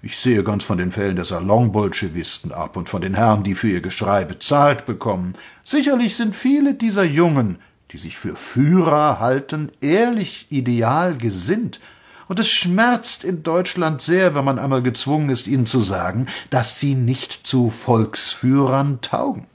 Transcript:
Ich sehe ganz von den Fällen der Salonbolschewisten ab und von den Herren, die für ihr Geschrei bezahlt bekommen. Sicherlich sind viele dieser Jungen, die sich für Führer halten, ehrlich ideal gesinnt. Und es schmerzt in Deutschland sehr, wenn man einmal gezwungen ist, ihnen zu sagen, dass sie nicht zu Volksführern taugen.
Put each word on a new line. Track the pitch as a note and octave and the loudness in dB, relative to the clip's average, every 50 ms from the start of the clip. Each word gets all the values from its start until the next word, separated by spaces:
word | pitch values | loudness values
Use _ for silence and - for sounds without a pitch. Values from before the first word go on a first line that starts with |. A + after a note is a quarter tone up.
Ich | - - - - | -12 -10 -8 -2
sehe | - B2+ B2 G#2 G2 | 0 2 2 2 2
ganz | A2 G#2 G2+ - | 0 0 -2 -2
von | - G#2 F2 | -2 -2 -2
den | F2+ F2+ | -2 -2
Fällen | F2+ G#2+ G2+ G2+ F#2+ | -2 -2 -2 -2 -2
der | F2+ F2+ | -2 -4
Salonbolschewisten | E2+ G2 E2+ F2 F#2+ G#2 A2+ A#2+ A2+ F#2 G#2+ G#2 G2 - - - F#2 D#2 F2 E2 - - - - E2+ - | -4 -6 -4 0 2 4 4 4 4 2 2 0 0 -2 -2 -6 -4 -6 -6 -6 -6 -6 -8 -8 -10 -8
ab | E2+ D#2 - - F#2+ | -8 -10 -8 -8 -10
und | E2+ - | -8 -6
von | - G2 E2+ | -6 -6 -4
den | F#2 F#2+ | -2 -2
Herren, | F#2+ G2+ G#2+ G#2+ G#2 G2 | 0 2 4 2 2 2
die | G2 F#2+ | -2 -2
für | - - A2 | 0 0 0
ihr | F#2+ F2 D#2 | 0 0 -2
Geschrei | F#2 - - A2 F#2+ G2+ G2+ F#2+ | -4 -6 -4 -2 0 0 0 0
bezahlt | D#2 - - - - D3 C#3+ C#3+ D3 C#3+ A#2+ - | -2 -8 -8 -4 0 2 4 4 4 2 0 -4
bekommen. | - A2+ F#2 - A#2 G2+ F#2 F2+ F2+ F#2 - - - - - _ | -10 -10 -6 -4 -4 -4 -4 -4 -8 -8 -12 -16 -20 -20 -20 _
Sicherlich | - - D4+ C4+ C#4+ C#4+ B3 A#3+ G#3+ - | -2 -2 0 2 2 2 2 2 0 0
sind | - A#3+ A3 G3+ | -2 -2 -4 -4
viele | - - B3+ C#4 D4 D4 C#4+ C4+ | -2 0 2 2 4 4 2 0
dieser | - A3+ A3+ G3 G3+ F#3+ | 0 -2 -2 2 2 2
Jungen, | E3+ C#3+ D3+ F3 E3+ D#3 C#3 B2 G#2 F2+ E2+ - _ _ _ _ _ - | 2 4 4 4 4 4 2 2 0 -2 -6 -12 _ _ _ _ _ -18
die | - | -14
sich | F2 E2+ - | -14 -14 -14
für | - - F#2 D2+ | -8 -8 -8 -8
Führer | - - - - A#2+ C#3 D3 F3 F#3 E3+ - D3 D3 D3+ D3+ C3+ G2 | -8 -12 -6 0 2 4 6 6 4 4 4 4 4 4 2 2 2
halten, | G#2+ B2 C3 C3+ C#3 - - D3+ D3+ C#3+ - _ - | 0 0 0 0 -2 -4 -6 -6 -6 -8 -10 _ -2
ehrlich | C#3+ D#3 G3 A#3 B3 A#3+ A3 G3 - - - - _ | 2 2 4 2 2 2 -2 -4 -4 -8 -14 -14 _
ideal | D3+ C#3 B2 A#2+ A#2+ A#2 A2+ A2+ C3 D#3 F3 F#3 E3+ B2+ | -4 -2 0 0 2 2 2 2 2 2 0 0 -2 -2
gesinnt. | A2+ A#2 G2 F#2 F2 G#2+ F3 A3 A#3+ E3+ - - - - - _ _ - - - - _ | -4 -4 -4 -4 -2 -2 -2 -2 -2 -6 -8 -10 -20 -20 -20 _ _ -20 -20 -20 -12 _
Und | F#3+ F3+ | -4 -2
es | A3+ - | 0 2
schmerzt | - - - F3+ F3 G3 A3+ A#3+ B3 A#3 A3+ - - - - | 2 2 2 2 2 2 4 2 2 0 0 -4 -6 -4 -4
in | F3 F#3 D#3+ D#3 | -6 -6 -4 -2
Deutschland | E3 D#3+ F3 F3+ F3+ - F3+ F3 D#3 D#3 C3 | 0 0 0 0 0 -2 -2 -2 -2 -2 -2
sehr, | - - E3+ F#3 F#3+ F3+ D3+ | 0 2 2 4 4 4 2
wenn | C#3+ C#3 | 2 0
man | C#3 C3+ B2 | 0 0 0
einmal | - C#3 C3+ C3 | 0 0 0 2
gezwungen | B2 B2+ A#2 - - C3+ D3 D#3 D3+ C#3+ | 2 0 -2 -2 -2 0 0 0 2 2
ist, | C3 B2 - | 0 -2 0
ihnen | F#2+ C3 C3+ B2 | 0 2 2 2
zu | A2 - C3 | 2 2 2
sagen, | A2 F#2 G2 F#2 E2+ F2+ F#2 A2+ C3 - - - - - | 2 2 0 -2 -4 -2 -2 -2 -4 -4 -6 -14 -10 -2
dass | - B2+ A#2+ - - - | -2 0 0 0 -2 -2
sie | - C#3+ C#3 | 0 0 0
nicht | C3 B2 A#2 C3 B2+ - - - - _ | 2 2 0 0 -2 -4 -10 -12 -12 _
zu | - - C3 A#2+ A#2 | 0 2 2 2 2
Volksführern | A2+ - - - A#2+ A2+ G#2+ - - - - - - - - B2+ C3 C#3 C#3+ C3 B2+ C3+ C#3+ C#3+ C#3 A#2+ - | 0 -4 0 2 2 2 2 2 0 -2 -2 -2 -2 -2 0 2 4 4 4 2 2 2 0 0 -2 -4 -4
taugen. | - - - B3+ C#4+ A#3+ - - - _ | -4 -4 -2 -2 -2 -4 -6 -10 -16 _